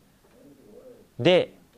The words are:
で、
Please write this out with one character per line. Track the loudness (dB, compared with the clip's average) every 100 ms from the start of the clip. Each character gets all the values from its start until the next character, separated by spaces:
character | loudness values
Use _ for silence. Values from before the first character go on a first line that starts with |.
| _ _ _ _ -20 _ -20 -20 -20 -20 _ -4
で、 | 0 0 -2 -12 _